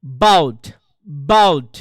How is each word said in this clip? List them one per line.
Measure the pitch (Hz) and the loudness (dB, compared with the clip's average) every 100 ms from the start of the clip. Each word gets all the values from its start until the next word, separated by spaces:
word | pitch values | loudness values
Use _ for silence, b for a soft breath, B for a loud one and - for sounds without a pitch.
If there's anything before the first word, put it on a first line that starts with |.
বাউট, | 135 127 214 196 147 110 - - _ _ 214 | -18 -2 2 2 0 -6 -18 -20 _ _ -18
বাউট। | 147 139 214 202 156 123 - | -16 -2 2 2 0 -6 -20